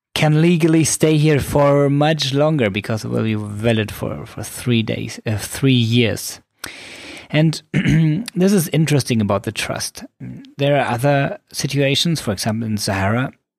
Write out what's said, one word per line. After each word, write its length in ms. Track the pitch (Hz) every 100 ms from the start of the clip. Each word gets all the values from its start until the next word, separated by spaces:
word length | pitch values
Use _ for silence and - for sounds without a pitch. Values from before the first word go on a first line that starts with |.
| _
can 260 | - 156 151
legally 440 | 170 170 165 160
stay 320 | 143 - 156 156
here 240 | 156 143
for 500 | - 147 143 143 143
much 420 | 143 151 151 135
longer, 380 | 139 151 151 107
because 340 | 101 - 110
it 40 | 117
will 160 | 120
be 100 | 110
valid 560 | 107 104 104 117 110 104
for, 340 | - 110 - -
for 180 | -
three 360 | 104 - 123 117
days, 380 | 113 - 113 - -
uh, 100 | 101
three 360 | - - 135
years. 680 | 127 113 120 110 98 - - _ _ - - - - - - -
And 300 | 147 160 - -
<clears throat> 60 |
this 800 | 160 139 156 156 156 240 180 190
is 160 | 202 156
interesting 520 | 147 151 147 - 113
about 220 | 104 98
the 80 | 110
trust. 540 | - - - - - - _ 127 123 277 -
There 240 | 139 143
are 60 | 110
other 540 | 117 143 139 139 - _
situations, 680 | - 139 139 139 139 170 156
for 100 | -
example, 340 | 98 113 110
in 140 | 113 104
Sahara, 540 | - 95 98 120 135 - _